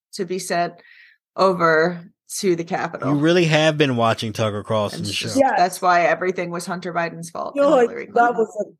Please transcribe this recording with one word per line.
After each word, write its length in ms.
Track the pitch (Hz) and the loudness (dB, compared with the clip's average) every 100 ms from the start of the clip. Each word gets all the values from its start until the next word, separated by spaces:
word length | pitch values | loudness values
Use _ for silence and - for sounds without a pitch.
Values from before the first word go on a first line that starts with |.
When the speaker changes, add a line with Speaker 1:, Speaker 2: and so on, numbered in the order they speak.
| _ | _
Speaker 1:
to 100 | - | -10
be 140 | 180 185 | -6 -6
sent 340 | 180 175 175 170 - - - _ _ - | -4 -2 -2 -6 -20 -20 -20 _ _ 0
over 720 | 190 175 165 160 170 170 - _ - - | 2 4 4 4 2 -2 -12 _ -14 -4
to 180 | 196 170 | 0 0
the 80 | |
Capitol. 460 | 170 185 170 - 135 | -2 -6 -6 -4 -2
Speaker 2:
You 60 | 143 | 2
really 260 | 156 180 | 4 4
have 320 | 165 151 156 151 | 4 4 2 4
been 200 | 143 120 | 2 4
watching 360 | 113 110 113 | 2 0 -4
Tucker 300 | 101 110 101 | -2 -2 -4
Carlson's 360 | 95 110 101 - | -2 -2 -2 -4
Speaker 1:
And 80 | 101 | -6
it's 80 | - | -6
Speaker 2:
show. 100 | 113 | -4
Speaker 1:
just, 120 | 269 | 0
Speaker 3:
Yes. 140 | 269 202 | 0 2
Speaker 1:
that's 240 | 180 - | 0 0
why 240 | 180 175 160 | 2 2 2
everything 440 | 165 180 185 170 | 0 -2 -4 -6
was 140 | 170 | -8
Hunter 300 | 190 175 185 | -8 -8 -6
Biden's 340 | 170 170 165 165 | -6 -6 -8 -12
fault 260 | - - | -10 -6
Speaker 3:
No, 120 | 277 285 | 0 4
Speaker 1:
and 80 | |
Speaker 3:
I, 60 | 269 | 4
Speaker 1:
Hillary 240 | 233 - - | 2 -2 -2
Speaker 3:
that 60 | |
Speaker 1:
Clinton. 220 | 240 240 226 | 2 2 2
Speaker 3:
was 280 | 220 214 190 | -4 -4 -10